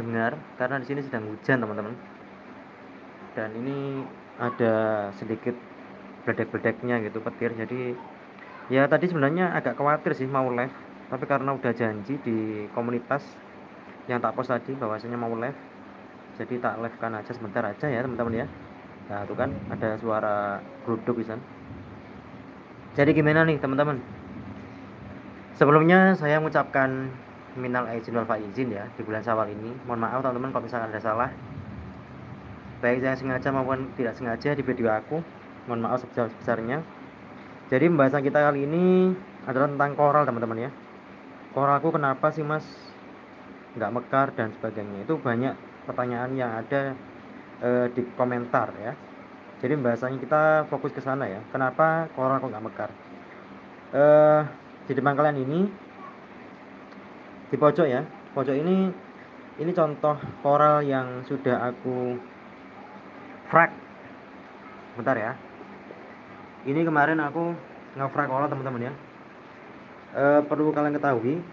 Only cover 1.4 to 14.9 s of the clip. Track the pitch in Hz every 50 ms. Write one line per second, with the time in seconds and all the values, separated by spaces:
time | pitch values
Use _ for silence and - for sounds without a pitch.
1.4 | - - 135 123 113 104 101 104 104 107 123 123 - - - - - - - -
2.4 | - - - - - - - - - - - - - - - - - - - 117
3.4 | 110 107 110 113 123 135 139 139 139 139 135 135 131 - - - - - - -
4.4 | 120 120 - - 120 113 110 110 110 110 110 104 101 101 101 - 113 107 113 110
5.4 | - 127 123 - - - - - - - - - - - - - - 123 107 107
6.4 | 110 - - 107 - 113 107 - 123 123 120 117 107 104 101 110 110 117 107 -
7.4 | 120 120 120 113 110 104 123 127 127 123 123 - - - - - - - - -
8.4 | - - - - - - 127 135 139 139 156 147 165 180 170 156 135 139 160 180
9.4 | 185 170 160 156 - 127 120 - 139 147 151 147 - 180 147 - 131 131 139 135
10.4 | 131 127 123 120 127 135 - - - - - - - - - 123 - - 143 131
11.4 | 131 139 139 131 - 120 113 - 120 110 107 107 98 127 139 143 - 120 113 110
12.4 | 107 110 107 107 104 101 - 120 117 120 120 120 - - 131 143 - - - -
13.4 | - - - - - - - - - - - - - - 123 120 117 110 - 127
14.4 | 123 - 123 117 - - 135 135 123 107